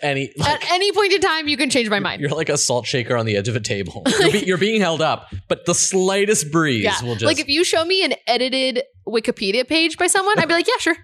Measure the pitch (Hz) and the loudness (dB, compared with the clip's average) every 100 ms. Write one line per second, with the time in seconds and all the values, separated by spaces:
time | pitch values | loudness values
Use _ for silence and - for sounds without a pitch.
0 | 147 135 139 147 277 302 - 359 403 370 | -4 -2 -4 -2 -2 0 0 0 2 2
1 | 403 370 359 320 294 285 285 269 220 202 | 2 2 2 0 -2 -2 0 0 0 0
2 | 185 104 139 151 156 147 - 123 113 131 | -2 -4 -2 -2 0 0 0 0 0 -2
3 | 117 123 113 101 104 113 104 101 90 107 | 0 0 2 0 0 -2 -2 -4 -6 -4
4 | 269 427 370 208 185 185 202 220 180 156 | 0 2 4 2 0 0 0 2 0 0
5 | 156 117 - 95 - - - 175 - 190 | 0 -2 -6 -10 -6 -4 -2 0 0 0
6 | 185 196 202 214 151 160 156 117 202 190 | 2 2 2 0 0 0 2 2 0 0
7 | 120 110 - 269 302 294 359 339 330 381 | -2 -2 0 0 0 0 2 0 0 0
8 | 330 - - 240 254 262 262 240 - _ | 0 -2 -2 0 0 0 0 -2 -6 _
9 | - 226 240 240 196 226 254 320 330 320 | -4 -2 -2 -2 -2 -2 0 0 0 0
10 | 359 392 381 415 320 339 349 480 - 339 | 0 2 2 2 2 2 2 0 0 -4